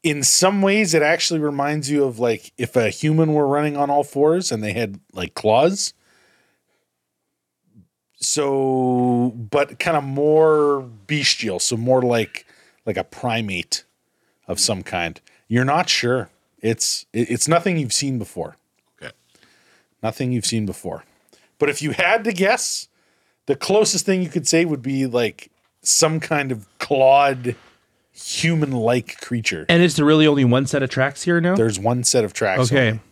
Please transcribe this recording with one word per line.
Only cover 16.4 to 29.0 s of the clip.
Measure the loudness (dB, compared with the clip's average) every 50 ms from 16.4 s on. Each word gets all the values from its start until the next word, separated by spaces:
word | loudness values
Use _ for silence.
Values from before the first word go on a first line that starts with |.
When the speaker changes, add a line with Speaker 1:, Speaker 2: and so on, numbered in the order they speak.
| _ _ _ _
Speaker 1:
It's, | -2 -2 -2 -2 -2 -4 -4 -6 -10 _ -4
it, | -4 -2 -2
it's | -2 -4 0 2
nothing | 2 2 2 0 -2 -2
you've | -2 -2 -4
seen | -4 -4 -4 -6 -6
before. | -8 -10 -10 -10 -10 -10 -12 _ _ _ _ _ _ _ _ _
Speaker 2:
Okay. | -20 -20 -20 _ _ _ _ _ _ _ _ _ _ _ _ _ _ _ _ _
Speaker 1:
Nothing | -6 -6 -4 -4 -4 -2
you've | -2 -2 -2
seen | -2 -2 -2 -4
before. | -4 -6 -8 -10 -12 -12 -12 -16 _ _ _ _ _ _ _ _ _ _ _
But | -2 -2
if | -2 -4
you | -4 -4
had | -2 0 0 2 0 0 0
to | -4
guess, | -2 0 2 0 2 0 -2 -6 -8 -8 -10 _ _ _ _ _ _ _ _ _ _ _ _
the | -4 -4
closest | -4 0 0 2 2 2 2 0 -2 0
thing | 0 0 0
you | -2 -2
could | -4 -4 -2
say | 0 2 2 2
would | 0 -2 -4
be, | -4 -4 -2 -2 -2
like, | 0 0 0 0 0 -4 -10 -20 _ _ _ _ _ _ _ _
some | -2 2 2 2 2 0 -2
kind | -4 -4 -4 -4 -2 -4
of | -6 -8 -8 _ _ _
clawed | -4 -2 2 4 6 6 6 6 6 4 0 -2 -4 -8 -8 -8 -16 -20 _ _ _ _ _ _ _ _
human-like | _ -18 -12 -10 -6 -2 0 0 0 0 0 -2 -2 -2 0 2 0 0